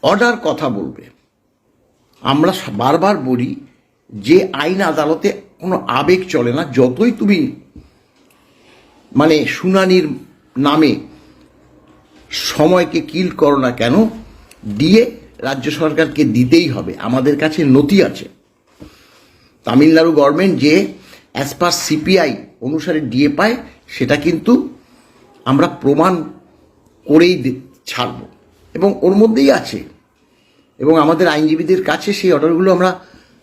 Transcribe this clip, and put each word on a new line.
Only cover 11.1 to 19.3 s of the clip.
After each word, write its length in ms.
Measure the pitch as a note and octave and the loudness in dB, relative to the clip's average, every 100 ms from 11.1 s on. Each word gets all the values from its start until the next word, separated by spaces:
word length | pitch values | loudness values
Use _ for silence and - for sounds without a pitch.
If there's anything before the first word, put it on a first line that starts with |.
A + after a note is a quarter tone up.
| - _ _ _ _ _ _ _ _ _ _ _ | -20 _ _ _ _ _ _ _ _ _ _ _
সময়কে 720 | - - - D#3 F3+ E3+ E3 | -10 -8 0 2 2 0 -4
কিল 300 | - E3 F3+ | -6 -4 -4
করো 260 | - D3 C#3 | 0 0 2
না 140 | B2+ | -2
কেন, 240 | B2 A#2 D#3 A3+ - - - - - A2 | -2 0 2 0 -2 -20 -20 -20 -18 -12
ডিএ 440 | G#2 D#3 G#3 B3 - - _ | -2 2 4 2 -4 -20 _
রাজ্য 320 | C3 C3+ C3 | -8 -6 -6
সরকারকে 540 | D3+ D#3+ D3 D#3+ - | -4 -4 0 -2 0
দিতেই 440 | C#3 A2 B2 E3 D#3 | 0 2 4 2 2
হবে। 260 | G#2 E2+ - | -4 -8 -10
আমাদের 400 | A2 B2+ C3 C#3+ | -4 -2 0 0
কাছে 260 | D#3 D#3 | -2 -2
নথি 380 | C#3+ C3 - G3 | 2 4 4 2
আছে। 260 | - - - _ _ _ _ _ - _ _ _ _ | 2 -2 -18 _ _ _ _ _ -20 _ _ _ _